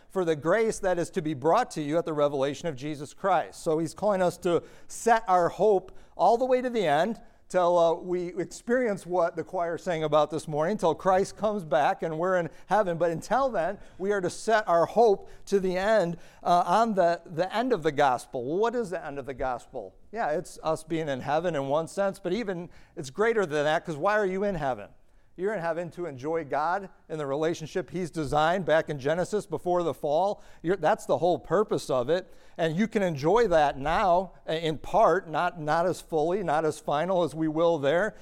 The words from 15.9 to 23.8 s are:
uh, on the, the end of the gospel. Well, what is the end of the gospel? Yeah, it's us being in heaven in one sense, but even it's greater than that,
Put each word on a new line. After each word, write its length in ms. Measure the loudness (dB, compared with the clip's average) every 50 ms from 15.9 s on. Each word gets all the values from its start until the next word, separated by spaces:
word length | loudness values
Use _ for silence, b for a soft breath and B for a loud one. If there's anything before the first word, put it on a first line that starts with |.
| 2 2 2 0 -4 B B B B B 0
uh, 180 | 2 4 4 4
on 300 | 4 2 2 2 2 2
the, 260 | 2 4 4 2 0 -4
the 260 | -8 -4 -4 -4 -2 -2
end 200 | -2 0 0 -2
of 100 | 0 0
the 80 | -2
gospel. 540 | 2 4 4 4 2 0 -4 -8 -8 -8 -6
Well, 140 | -4 -2 0
what 180 | 0 0 0
is 140 | -2 -4 -4
the 140 | -6 -8 -8
end 140 | -8 -10 -10
of 80 | -10
the 80 | -10 -8
gospel? 640 | -6 -4 -4 -4 -6 -8 -12 -12 -12 -12 -12 -16 -20 -20 -14 -8
Yeah, 160 | -6 -4 -2
it's 300 | -2 -4 -4 -8 -14 -6 -4
us 220 | -2 -2 -2 -4
being 240 | -4 -4 -4 -2 -2
in 120 | -4 -4
heaven 360 | -2 -2 -2 0 0 0 -2
in 100 | -2 -2
one 220 | 0 0 -2 -2 -4
sense, 320 | -4 -2 -2 -2 -4 -4
but 120 | -6 -4 -4
even 360 | -4 -4 -4 -6 -8 -10 -12 b b b b b
it's 160 | -12 -12 -10
greater 340 | -2 0 0 2 2 2 0
than 200 | 0 0 0 2
that, 200 | 2 2 0